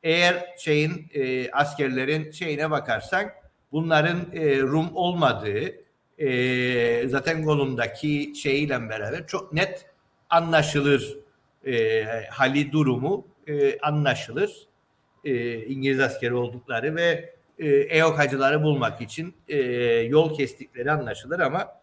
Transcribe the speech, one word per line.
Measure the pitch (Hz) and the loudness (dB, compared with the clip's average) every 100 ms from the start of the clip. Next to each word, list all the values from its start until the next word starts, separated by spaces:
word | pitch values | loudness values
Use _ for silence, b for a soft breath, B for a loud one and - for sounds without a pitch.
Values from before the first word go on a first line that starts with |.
Eğer | 165 165 175 175 175 - | 2 4 4 2 -4 -8
şeyin, | - 151 156 175 - | 0 2 2 -2 -8
e, | 147 131 127 123 | -4 -2 -2 -2
askerlerin | 135 147 147 139 127 131 156 156 | 0 0 0 -2 0 0 -2 -2
şeyine | - 170 143 156 | -8 -6 -2 0
bakarsan | 151 - 110 - 185 208 - - _ _ | -2 -2 -4 -2 -2 -4 -10 -20 _ _
bunların, | 151 165 156 165 175 175 | -4 2 4 4 0 -6
e, | 165 156 139 | -2 2 2
Rum | 135 151 165 | 2 2 0
olmadığı, | 180 175 175 147 107 104 101 170 - - _ _ _ | -2 -2 2 2 2 -2 -4 -4 -8 -20 _ _ _
e, | 143 127 127 127 127 123 120 117 127 | -2 0 0 0 0 2 2 2 0
zaten | 135 147 160 | -2 -2 -2
kolundaki | 156 151 135 123 117 - 151 147 147 - | 0 0 0 -2 -4 -4 -2 -2 -4 -6
şeyiyle | 147 139 147 131 113 | -2 0 0 -2 -4
beraber | 110 104 151 170 | -6 -6 -8 -6
çok | 196 - | -8 -4
net | 156 190 - - _ _ _ _ | -2 -2 -4 -16 _ _ _ _
anlaşılır, | 170 170 160 151 147 139 139 - - - _ _ _ 135 | 2 4 2 2 2 4 2 2 -12 -16 _ _ _ -4
e, | 120 110 110 110 113 101 | 0 2 2 0 -6 -8
hali | - 131 139 143 | 0 2 2 0
durumu, | 151 139 120 135 196 - _ - | 2 2 2 0 -4 -6 _ -6
e, | 147 139 - | 2 2 2
anlaşılır. | 151 151 143 120 - 120 202 - - _ _ _ _ _ | 0 2 2 0 -4 -2 -2 -4 -20 _ _ _ _ _
E, | 151 123 117 117 | -4 -2 -2 -6
İngiliz | 110 135 135 131 | -8 -4 0 2
askeri | 135 - 120 | 0 0 -2
oldukları | 123 120 120 - 117 135 160 | 0 -2 -6 -8 -4 -4 0
ve, | 170 160 - - _ _ | 0 0 -4 -20 _ _
e, | 156 | 2
eok | 139 139 160 160 151 | 4 4 4 4 4
hacıları | 143 135 135 151 | 0 2 2 2
bulmak | 151 143 117 - | 2 2 0 -4
için, | 110 - 170 - - | -10 -10 -10 -12 -6
e, | 147 123 123 120 117 | -2 0 0 2 2
yol | 117 147 160 151 | 4 4 4 0
kestikleri | 131 - 127 - 123 | -4 -4 -14 -8 -2
anlaşılır | 151 120 110 123 170 | -2 -2 -10 -8 -2
ama | 151 156 - - | -2 -2 -6 -12